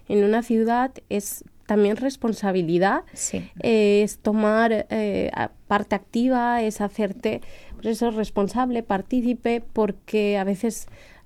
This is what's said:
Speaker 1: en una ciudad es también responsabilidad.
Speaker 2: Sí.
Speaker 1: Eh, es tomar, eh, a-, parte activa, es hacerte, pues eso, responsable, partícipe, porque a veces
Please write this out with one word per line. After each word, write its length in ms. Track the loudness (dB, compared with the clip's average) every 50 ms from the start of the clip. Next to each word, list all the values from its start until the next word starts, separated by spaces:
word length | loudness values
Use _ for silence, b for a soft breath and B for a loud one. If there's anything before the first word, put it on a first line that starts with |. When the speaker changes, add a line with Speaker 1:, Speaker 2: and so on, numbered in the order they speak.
| B B
Speaker 1:
en 160 | 2 4 4
una 180 | 4 4 2 2
ciudad 480 | 2 2 2 2 2 2 2 0 -2 -4 -8 -10 -6
es 380 | -6 -4 -4 -6 -10 -12 -16 -20 -20 -12 -4 0
también 280 | 2 4 4 4 2
responsabilidad. 1080 | 0 -2 -4 -4 -4 -4 -4 -2 -2 -2 0 0 0 0 2 2 2 4 4 2 0 -2 -6 -10
Speaker 2:
Sí. 360 | -8 -8 -6 -6 -8 -10 -10 -10 -4
Speaker 1:
Eh, 400 | 0 2 4 4 4 4 4 4 2
es 140 | 2 -2 -4
tomar, 720 | -4 -2 0 2 2 4 4 4 4 2 2 0 -2 -2
eh, 420 | -4 -2 -2 -2 -2 -2 -2 -2 -2
a-, 180 | -4 -6 -6 -6 -10 -6 -2
parte 280 | 0 0 0 0 -4
activa, 680 | -4 -4 -4 -2 0 0 2 2 2 2 0 0 0
es 200 | 0 -2 -2 -2
hacerte, 580 | -4 -4 -2 -2 -2 -2 -2 -4 -4 -4 -4 -4 -8 B B B B B B
pues 100 | B -4 -4
eso, 240 | -2 0 0 -2
responsable, 720 | 0 -2 -4 -4 -2 -2 -2 0 0 0 -2 0 -2 -4 -2
partícipe, 800 | -2 -2 -4 -2 -2 -2 0 0 0 -2 -2 0 -2 -2 -2 -4 -4
porque 680 | -2 0 0 0 -2 -6 -8 -4 -2 0 2 2 0 0
a 60 | 0
veces 440 | 0 -2 -2 -2 -4 -4 -4 -10 -14 b b b b b b b